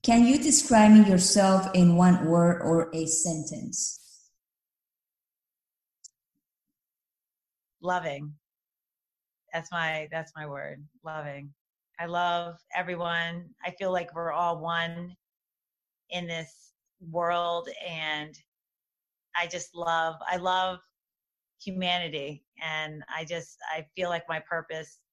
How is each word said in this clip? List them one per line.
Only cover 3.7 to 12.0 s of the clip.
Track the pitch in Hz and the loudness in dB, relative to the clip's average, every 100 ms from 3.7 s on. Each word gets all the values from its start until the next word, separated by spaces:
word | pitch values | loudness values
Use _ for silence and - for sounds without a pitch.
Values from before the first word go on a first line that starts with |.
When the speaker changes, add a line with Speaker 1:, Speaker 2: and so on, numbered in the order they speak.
| - - - - - _ _ _ _ _ _ _ _ _ _ _ _ _ _ _ _ _ _ - _ _ _ _ _ _ _ _ _ _ _ _ _ _ _ _ _ | -6 -8 -10 -20 -20 _ _ _ _ _ _ _ _ _ _ _ _ _ _ _ _ _ _ -20 _ _ _ _ _ _ _ _ _ _ _ _ _ _ _ _ _
Speaker 2:
Loving. | 175 180 165 139 151 147 _ _ _ _ _ _ _ _ _ _ _ | -6 -4 -6 -10 -12 -16 _ _ _ _ _ _ _ _ _ _ _
That's | 165 160 | -12 -8
my, | 175 160 156 156 | -6 -4 -6 -8
that's | 160 156 156 | -10 -12 -14
my | 151 | -12
word, | 139 143 143 151 _ | -12 -14 -16 -20 _
loving. | 156 156 147 143 143 _ _ _ _ | -14 -12 -12 -14 -18 _ _ _ _
I | - | -14